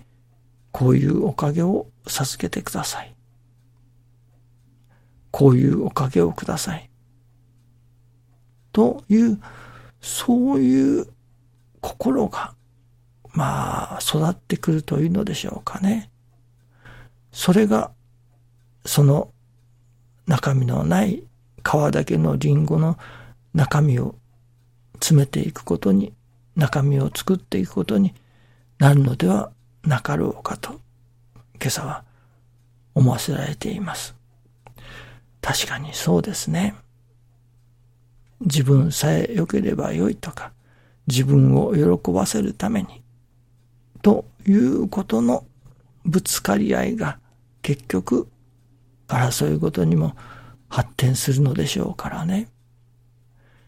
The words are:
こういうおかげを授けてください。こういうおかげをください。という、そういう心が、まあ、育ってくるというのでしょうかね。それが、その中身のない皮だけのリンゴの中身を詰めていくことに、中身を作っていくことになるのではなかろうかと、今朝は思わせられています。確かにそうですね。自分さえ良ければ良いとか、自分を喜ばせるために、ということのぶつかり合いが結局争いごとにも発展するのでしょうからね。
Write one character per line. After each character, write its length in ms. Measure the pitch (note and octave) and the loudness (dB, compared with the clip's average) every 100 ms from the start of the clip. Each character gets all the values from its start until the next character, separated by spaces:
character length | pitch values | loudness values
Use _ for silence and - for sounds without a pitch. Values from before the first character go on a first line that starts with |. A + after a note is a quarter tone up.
| - _ _ _ _ _ _ | -20 _ _ _ _ _ _
こ 160 | - B2+ | 0 4
う 80 | C3 | 4
い 100 | C#3 | 4
う 180 | E3 | 0
お 80 | G3 | -2
か 200 | - D3 | -2 -2
げ 100 | D#3+ | 0
を 240 | E3+ G3+ - _ - | 0 0 -4 _ -10
授 340 | - C#3 - | -6 -6 -6
け 100 | F3 | -8
て 120 | - | -6
く 100 | - | -8
だ 120 | - | -8
さ 180 | - - | -8 -10
い。 120 | - - _ _ _ _ _ _ _ _ _ _ _ _ _ _ _ _ _ _ _ _ _ | -14 -20 _ _ _ _ _ _ _ _ _ _ _ _ _ _ _ _ _ _ _ _ _
こ 200 | - C#3 | 4 6
う 60 | B2+ | 6
い 100 | C3 | 4
う 180 | D#3+ - | 0 -2
お 40 | |
か 180 | - C3+ | -4 -2
げ 140 | E3+ | 2
を 100 | E3+ | 0
く 120 | - | 0
だ 140 | - E3 | -8 -6
さ 180 | - D#3+ | -6 -10
い。 140 | - _ _ _ _ _ _ _ _ _ _ _ _ _ _ _ _ _ _ | -12 _ _ _ _ _ _ _ _ _ _ _ _ _ _ _ _ _ _
と 320 | - A#3 C#4 - | 2 2 2 2
い 80 | G#3+ | 4
う、 180 | A#3 G#3 - - - - - _ | 4 0 -6 -20 -20 -20 -20 _
そ 520 | - - - A#3+ B3+ | -12 -6 0 2 2
う 60 | C#4 | 2
い 400 | B3+ C4+ C4+ C#4+ | 4 4 4 0
う 60 | - - _ _ _ _ _ _ | -4 -12 _ _ _ _ _ _
心 480 | - - A#3 C4+ G#3 | -12 -4 -2 0 -2
が、 260 | - - - _ _ _ _ _ _ - | -4 -10 -14 _ _ _ _ _ _ -10
ま 640 | D#3+ C3+ C#3 C3 - - F#3 | -4 -4 -4 -6 -8 -8 -10
あ、 20 | |
育 200 | - D3+ D#3+ | -4 -2 -2
っ 60 | |
て 240 | F3+ - F3 | -4 -6 -6
く 120 | - | -2
る 120 | D#3 | -2
と 180 | - - | -2 -2
い 60 | E3 | 0
う 40 | |
の 140 | F#3 | 0
で 100 | G#3 | -2
し 140 | D#3 - | -6 -8
ょ 100 | - | -10
う 40 | |
か 160 | - G3 | -12 -4
ね。 300 | F#3+ A3 - _ _ _ _ _ _ _ - - - _ _ | -2 -2 -6 _ _ _ _ _ _ _ -20 -20 -20 _ _
そ 220 | - - | -6 2
れ 120 | F#3 G#3+ | 4 4
が、 240 | G#3+ - - _ _ _ _ _ _ _ _ | 2 -2 -10 _ _ _ _ _ _ _ _
そ 180 | - - | -4 4
の 300 | C#3+ D3 - _ _ _ _ _ _ _ _ _ - | 4 4 -2 _ _ _ _ _ _ _ _ _ -2
中 280 | C3+ D3 | -2 0
身 100 | C3+ B2 | 0 0
の 180 | B2+ | -2
な 200 | D3+ F3+ | 0 0
い 200 | G#3 D4 - _ _ _ | 0 -2 -8 _ _ _
皮 280 | - D3+ D3 | -2 0 0
だ 120 | D3 | 0
け 140 | D3 D#3+ | 0 0
の 180 | D#3 C#3 | 0 0
リ 180 | D3 | 2
ン 120 | C#3+ D#3 | 2 2
ゴ 120 | D#3 | 2
の 200 | D#3+ E3 - - - - _ | 0 -2 -8 -20 -20 -20 _
中 260 | D#3+ C3+ D3 | -2 0 2
身 180 | D3+ B2 | 2 2
を 160 | C3 - _ _ _ _ _ _ _ | -2 -8 _ _ _ _ _ _ _
詰 260 | - - D3 | -6 4 4
め 60 | C#3 | 4
て 140 | D3+ | 0
い 120 | D#3+ | -4
く 120 | - | -6
こ 140 | - - | -6 -2
と 140 | - | 2
に、 200 | - G3+ - _ _ _ | 2 0 -8 _ _ _
中 280 | - C#3+ D3+ | -2 0 2
身 180 | C#3 C#3 | 0 0
を 100 | C#3+ | -2
作 200 | - - | -4 -2
っ 40 | F#3 | -2
て 200 | - - | -2 -4
い 80 | F#3 | -4
く 60 | |
こ 120 | G3 | -4
と 120 | E3+ G3+ | 0 2
に 180 | G3 - _ _ _ _ _ - | 0 -2 _ _ _ _ _ 2
な 140 | C#3 | 4
る 80 | C#3+ | 6
の 160 | C3+ C3+ | 2 0
で 100 | F3 | 0
は 240 | G3+ - - _ _ | 0 -4 -12 _ _
な 160 | D#3+ B2+ | -2 -2
か 160 | - D3+ | -2 -2
ろ 200 | - - | -2 -4
う 40 | |
か 140 | - - | -10 -12
と、 220 | - - - _ _ _ _ - _ - | -12 -16 -20 _ _ _ _ -20 _ -8
今 80 | C3 | -6
朝 160 | - | -4
は 200 | C#3+ - - _ _ _ _ _ _ _ _ | -6 -10 -14 _ _ _ _ _ _ _ _
思 160 | - B2+ | 2 2
わ 80 | A#2+ | 2
せ 160 | - | -4
ら 100 | C#3+ | -6
れ 100 | C#3+ | -6
て 160 | D3+ - | -8 -8
い 100 | G3 | -8
ま 140 | F3+ | -8
す。 200 | - - - _ _ _ _ - - - - - - _ _ | -10 -12 -16 _ _ _ _ -20 -20 -20 -20 -20 -20 _ _
確 260 | - C3+ - | -6 -4 -4
か 120 | - | -8
に 160 | D3+ | -10
そ 240 | - - F3 | -6 0 0
う 40 | |
で 120 | - | 0
す 140 | - - | -6 -4
ね。 260 | D#3+ G#3 - - _ _ _ _ _ _ _ _ _ _ _ _ _ _ - | -2 -4 -6 -16 _ _ _ _ _ _ _ _ _ _ _ _ _ _ -6
自 220 | G3+ C#3+ | -2 2
分 300 | C3 C#3 D#3 | 4 6 4
さ 200 | C#3+ D3+ | 0 0
え 200 | D#3 - | 0 0
良 120 | A3 E3 | -2 0
け 140 | G#3 | 0
れ 140 | G3+ | 0
ば 180 | - - | -2 -2
良 180 | D#3+ G3+ | -2 -2
い 60 | - | -2
と 140 | - | -8
か、 220 | - - - _ _ _ _ - | -14 -16 -20 _ _ _ _ -4
自 180 | B2+ | 0
分 320 | C3+ C#3+ C3+ C3+ | 4 6 6 4
を 180 | D3 | 2
喜 360 | F3+ D#3+ F3 - | 2 2 2 0
ば 160 | F3+ G3 | -2 0
せ 160 | G#3+ | -2
る 100 | G3+ | -4
た 160 | - F#3+ | -4 -4
め 140 | G#3+ | -4
に、 200 | F#3 - - _ _ _ _ _ _ _ _ - | -6 -10 -20 _ _ _ _ _ _ _ _ 0
と 220 | G#3 - - - - | 2 2 0 -6 2
い 60 | |
う 360 | G3+ B3 C#4 G3+ | 4 4 0 -2
こ 160 | G3+ | -4
と 180 | F#3+ - | -2 0
の 240 | A#3+ - - _ - - _ _ | 0 -2 -4 _ -20 -20 _ _
ぶ 160 | F3 E3 | -2 -2
つ 200 | - - | -2 -6
か 160 | - G3+ | -2 0
り 180 | G#3 | 0
合 100 | - | 0
い 120 | - A3+ | -2 -4
が 220 | D3+ - _ _ _ _ | -6 -8 _ _ _ _
結 220 | - C#3 - | -6 -6 -4
局 400 | F#3 - - - _ _ _ _ _ _ _ - | -4 -2 -2 -2 _ _ _ _ _ _ _ -6
争 460 | B2 B2+ - D3 | -2 0 0 -2
い 40 | D3+ | 0
ご 120 | D#3+ | -2
と 140 | F#3 | 0
に 120 | D#3+ E3 | 2 2
も 180 | D#3 - - - - - - | 0 -4 -16 -20 -20 -20 -10
発 220 | - - - | -6 -6 -2
展 180 | B2+ | 0
す 180 | B2+ - | 0 0
る 100 | C3+ | 0
の 120 | C#3+ | 0
で 120 | - D3+ | 0 -2
し 120 | - | -2
ょ 60 | - | -4
う 80 | |
か 140 | - D3 | -6 -10
ら 160 | - | -6
ね。 240 | D#3+ F#3+ A3+ _ _ _ _ _ _ _ _ _ _ _ | -4 -4 -4 _ _ _ _ _ _ _ _ _ _ _